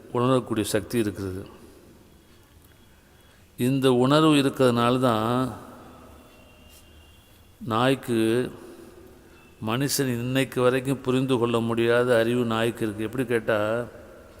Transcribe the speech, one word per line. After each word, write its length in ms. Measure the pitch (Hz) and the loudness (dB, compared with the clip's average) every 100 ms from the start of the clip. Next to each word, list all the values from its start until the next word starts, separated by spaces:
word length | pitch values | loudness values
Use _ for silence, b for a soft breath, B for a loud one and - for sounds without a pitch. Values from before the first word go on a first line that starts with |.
| - | -8
உணரக்கூடிய 540 | 120 123 131 113 110 101 | -2 2 2 0 -4 -2
சக்தி 340 | 110 92 120 | -2 -2 -2
இருக்குது. 460 | 104 92 98 92 101 - - - - - - - - - - - - b b b b b b b b - | -2 -4 -8 -8 -12 -18 -20 -20 -20 -20 -20 -20 -20 -20 -20 -20 -20 b b b b b b b b -4
இந்த 360 | 123 135 131 | 0 2 4
உணர்வு 420 | 123 127 147 160 | 4 4 6 6
இருக்கிறதுனால 680 | 147 135 - 131 120 120 127 | 4 2 2 2 4 2 2
தான் 680 | 127 110 110 123 127 101 - - - - - - - - - - - - - - - - - - - - 208 | 2 2 0 -2 -2 -8 -16 -20 -20 -20 -20 -20 -20 -20 -20 -20 -20 -20 -20 -20 -20 -20 -20 -20 -20 -14 -4
நாய்க்கு, 840 | 110 127 135 - 113 110 117 127 - - - - - - - b b b - 110 | 0 2 0 0 0 2 0 -2 -8 -18 -20 -20 -20 -20 -20 b b b -10 -6
மனுஷன் 400 | 120 143 - 135 | -2 -2 -2 -2
இன்னைக்கு 560 | 120 123 131 131 127 | -4 -2 -2 -2 0
வரைக்கும் 380 | 123 131 131 131 | 2 2 -2 -4
புரிந்து 380 | - 127 131 127 | 0 0 2 0
கொள்ள 220 | 120 117 | 2 0
முடியாத 580 | 113 113 117 120 123 117 | 0 0 2 2 4 2
அறிவு 260 | 113 123 | 2 0
நாய்க்கு 400 | 117 113 117 113 | 0 0 -2 -2
இருக்கு. 200 | 110 101 | -6 -6
எப்படி 200 | 107 123 | -6 -4
கேட்டா, 600 | 123 117 110 107 107 117 117 - - - - B | -2 -2 0 0 0 -4 -6 -12 -20 -20 -20 B